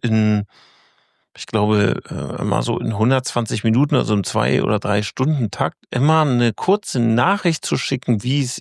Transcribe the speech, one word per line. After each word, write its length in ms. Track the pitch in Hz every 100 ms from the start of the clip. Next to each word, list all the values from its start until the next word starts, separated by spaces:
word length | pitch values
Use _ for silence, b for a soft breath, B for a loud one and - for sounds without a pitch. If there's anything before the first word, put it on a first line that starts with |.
in, 420 | 113 110 107 104 101 b b b b b b b b -
ich 100 | -
glaube, 540 | 107 107 107 101 - -
äh, 320 | - 71 -
immer 200 | 107 110
so 160 | 120 123
in 180 | 117 104
hundertzwanzig 680 | 117 131 131 123 113 104
Minuten, 320 | 113 113 147 131
also 180 | 113
im 80 | 104
zwei- 400 | 95 113 123 139
oder 160 | - 107
drei 240 | 104 104
Stunden 480 | 104 - 135 147 113
Takt, 280 | - 156 - _
immer 320 | 127 147 160
eine 300 | 151 123 120
kurze 480 | - - 208 - 127
Nachricht 640 | 117 113 147 202 175 160
zu 120 | - 139
schicken, 460 | - 135 - 107
wie 200 | 120 143
es 180 | 127 -